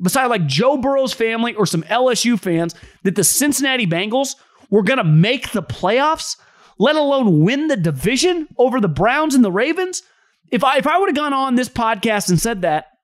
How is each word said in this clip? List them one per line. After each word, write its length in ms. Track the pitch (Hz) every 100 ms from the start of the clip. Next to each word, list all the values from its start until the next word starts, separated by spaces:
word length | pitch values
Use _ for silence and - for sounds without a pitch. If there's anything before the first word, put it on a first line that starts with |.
besides, 280 | 180 226 254
like, 180 | 220 147
Joe 300 | 135 247 285
Burrow's 360 | 254 269 262
family 400 | - 226 226 233
or 120 | 214 185
some 200 | 170 -
L 220 | 226 254
S 160 | 233 233
U 100 | 226
fans, 400 | 190 165 170 - - _
that 120 | 196 185
the 80 |
Cincinnati 640 | 170 - 294 262 277 262 196
Bengals 480 | 170 214 254 269 - _ _ -
were 80 | 202
gonna 220 | 208 262
make 480 | 170 151 208 269 -
the 100 | 208
playoffs, 760 | 156 - 180 240 302 320 - - _ _ _ -
let 160 | 240 311
alone 460 | 285 277 226 151
win 240 | 175 277 311
the 100 | 247
division 680 | 165 135 170 262 359 349 302 -
over 240 | 254 254
the 60 | 202
Browns 480 | 139 214 285 311 269
and 100 | 208
the 60 |
Ravens. 500 | 185 285 330 370 349 - _ _ _ _
If 120 | 233
I, 140 | 262 277
if 100 | 285
I 100 | 349
would 120 | 381
have 60 | 285
gone 160 | 294
on 220 | 269 269
this 160 | 247 254
podcast 600 | - 226 220 226 214 190
and 120 | 170
said 220 | 233 208
that 240 | 175 151 - _